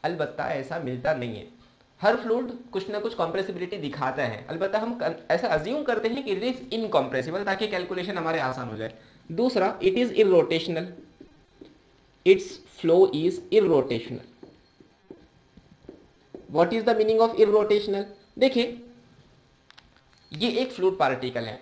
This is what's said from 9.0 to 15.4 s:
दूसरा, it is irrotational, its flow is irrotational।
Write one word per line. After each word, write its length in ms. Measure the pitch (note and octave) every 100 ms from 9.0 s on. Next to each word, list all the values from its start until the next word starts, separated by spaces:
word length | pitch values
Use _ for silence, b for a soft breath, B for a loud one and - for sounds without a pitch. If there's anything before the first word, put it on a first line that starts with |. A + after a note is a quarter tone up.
| B B _
दूसरा, 460 | E3 B3 A#3+ F#3+ -
it 140 | F3+
is 180 | F#3+ B3
irrotational, 720 | G3 G#3 F3+ D3 E3 E3+ D#3+ F3+ - - _ - - _ _ - _ _ _ _ _ F3+
its 180 | F#3+ - - - -
flow 300 | E3 E3+ F#3+
is 220 | D3+ E3+ F3+ -
irrotational। 1000 | G#3+ F#3 D3+ B2+ A#2 - B2 - - - - _ _ - _ _ - _ _